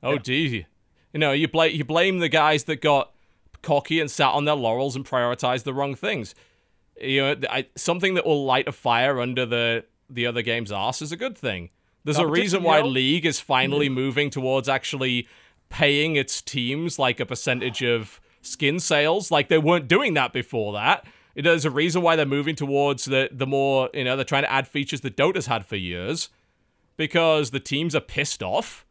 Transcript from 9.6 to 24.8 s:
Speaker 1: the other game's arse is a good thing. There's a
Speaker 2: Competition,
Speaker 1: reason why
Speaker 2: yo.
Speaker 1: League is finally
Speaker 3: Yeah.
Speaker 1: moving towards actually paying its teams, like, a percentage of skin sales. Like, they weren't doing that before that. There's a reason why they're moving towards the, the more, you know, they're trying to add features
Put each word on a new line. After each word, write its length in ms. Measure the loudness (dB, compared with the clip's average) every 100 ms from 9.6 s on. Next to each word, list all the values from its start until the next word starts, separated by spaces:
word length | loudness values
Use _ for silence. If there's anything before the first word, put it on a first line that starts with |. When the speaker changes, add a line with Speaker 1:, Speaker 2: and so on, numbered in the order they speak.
| 0 -2 -4 _ _
Speaker 1:
the 160 | -4 -4
other 160 | -2
game's 280 | -2 -2 -4
arse 300 | -4 -4 -4
is 100 | -8
a 60 | -6
good 220 | -8 -6
thing. 320 | -6 -6 -10 _ _ _
There's 140 | -2 0
a 20 |
Speaker 2:
Competition, 180 | 2 2
Speaker 1:
reason 180 | 2 0
why 140 | 4 4
Speaker 2:
yo. 60 | 4
Speaker 1:
League 380 | 2 2 2
is 160 | 0 -2
finally 460 | 0 0 2 0 0
Speaker 3:
Yeah. 60 |
Speaker 1:
moving 360 | 0 -2 -2 -2
towards 400 | -2 -2 -2 0
actually 580 | -2 -2 -4 0 0 -2 -12 _ _ _
paying 460 | 0 2 4 2 0
its 260 | -2 -6
teams, 560 | -6 -4 -4 -2 -4 0
like, 200 | 0 0
a 60 | -4
percentage 560 | -6 -4 -4 -4 -4
of 380 | 0 0 -2 -16 _ _
skin 380 | -14 -2 -2 0
sales. 520 | 0 2 2 0 2
Like, 160 | 0 4
they 100 | 4
weren't 300 | 4 2 4
doing 260 | 2 2
that 180 | 0 -2
before 400 | -2 -4 -4 -4
that. 300 | -2 2 0 -2 _ _
There's 300 | -2 2 2
a 60 | 2
reason 300 | 0 0 2
why 120 | 2 2
they're 80 |
moving 300 | 2 0 -2
towards 500 | -4 -2 0 0 -2
the, 240 | 0 0 0
the 140 | -4 -2
more, 440 | 0 2 2 0
you 120 | -2
know, 100 | -2 -2
they're 80 |
trying 200 | 0 0
to 80 | 0
add 160 | -2 -2
features 320 | -4